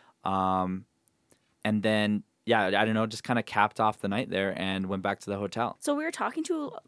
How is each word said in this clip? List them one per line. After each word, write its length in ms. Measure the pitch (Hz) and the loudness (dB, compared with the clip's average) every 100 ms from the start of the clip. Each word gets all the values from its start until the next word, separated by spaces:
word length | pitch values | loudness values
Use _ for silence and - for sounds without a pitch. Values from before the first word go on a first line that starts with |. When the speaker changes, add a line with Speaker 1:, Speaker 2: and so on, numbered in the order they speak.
| _ _ | _ _
Speaker 1:
um, 640 | - 95 95 92 92 95 - _ - _ _ _ _ _ | -4 0 2 2 0 -4 -10 _ -20 _ _ _ _ _
and 200 | 107 107 | -2 0
then, 400 | 107 107 104 104 - _ - | 2 2 2 0 -4 _ 2
yeah, 180 | 113 95 | 4 4
I 180 | 101 110 | 2 2
don't 80 | |
know, 100 | 110 110 | 2 0
just 180 | 107 | -4
kinda 180 | - 120 | -2 -2
capped 380 | - 107 107 - | 0 2 2 4
off 180 | 110 107 | 0 0
the 100 | 98 | -2
night 220 | 101 - | -2 -2
there 280 | 92 98 92 | 0 0 -2
and 280 | 95 95 95 | -2 -2 -2
went 160 | 95 | -2
back 180 | 98 101 | -2 -2
to 100 | - | -4
the 60 | 98 | -4
hotel. 400 | 101 110 117 - | -4 -2 -4 -4
Speaker 2:
So 140 | - | -2
we 100 | 285 | -2
were 60 | 320 | -2
talking 320 | - 214 320 | -4 -4 -4
to 280 | 320 330 285 - | -4 -4 -4 -10